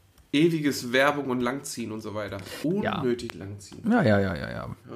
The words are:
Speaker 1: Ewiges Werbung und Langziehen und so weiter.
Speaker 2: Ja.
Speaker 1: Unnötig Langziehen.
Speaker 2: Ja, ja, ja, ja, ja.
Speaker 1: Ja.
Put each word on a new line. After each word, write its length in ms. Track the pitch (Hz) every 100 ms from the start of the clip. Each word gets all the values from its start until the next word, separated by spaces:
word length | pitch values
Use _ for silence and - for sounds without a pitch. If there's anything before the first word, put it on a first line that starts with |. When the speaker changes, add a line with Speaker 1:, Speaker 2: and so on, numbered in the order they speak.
| _ _ _
Speaker 1:
Ewiges 640 | 143 170 165 147 123 127
Werbung 360 | 127 143 143 131
und 120 | 123
Langziehen 500 | 120 139 - - 110
und 80 | 110
so 140 | 107 104
weiter. 220 | 101 98 98 -
Speaker 2:
Ja. 360 | 151 196 104 101
Speaker 1:
Unnötig 340 | 123 120 117
Langziehen. 480 | - 98 101 - - -
Speaker 2:
Ja, 100 | 247
ja, 180 | 131 101
ja, 160 | 98 78
ja, 140 | 55
ja. 0 |
Speaker 1:
Ja. 160 | 60 - - -